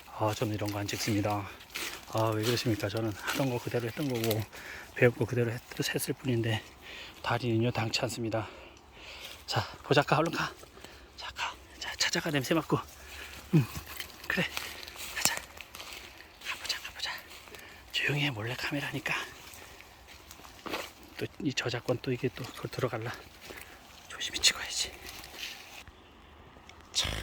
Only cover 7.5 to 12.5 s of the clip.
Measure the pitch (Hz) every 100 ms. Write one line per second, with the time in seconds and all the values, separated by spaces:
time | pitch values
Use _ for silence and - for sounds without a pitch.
7.5 | 113 120 117 110 - 127 - 113 110 101
8.5 | - - - - - - - - - -
9.5 | 117 - - - 143 - 147 165 - 160
10.5 | - - - - - - - - - -
11.5 | - - - - - - 175 170 147 123